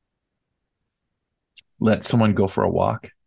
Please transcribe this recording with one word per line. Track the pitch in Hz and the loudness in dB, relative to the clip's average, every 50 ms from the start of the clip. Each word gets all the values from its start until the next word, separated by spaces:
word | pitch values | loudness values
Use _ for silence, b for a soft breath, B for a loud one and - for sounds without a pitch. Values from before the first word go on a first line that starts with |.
| _ _ _ _ _ _ _ _ _ _ _ _ _ _ _ _ _ _ _ _ _ _ _ _ _ _ _ _ _ _ - - - _ _ - | _ _ _ _ _ _ _ _ _ _ _ _ _ _ _ _ _ _ _ _ _ _ _ _ _ _ _ _ _ _ -18 -18 -18 _ _ -2
let | 110 110 104 98 - | 0 2 2 0 0
someone | - - 120 110 107 98 | 0 0 2 2 2 2
go | - 98 | 2 0
for | 95 - - 98 | -2 0 0 -2
a | 92 | 0
walk. | 85 85 - - 110 113 - - - _ _ | 0 0 0 -2 -2 -4 -8 -16 -20 _ _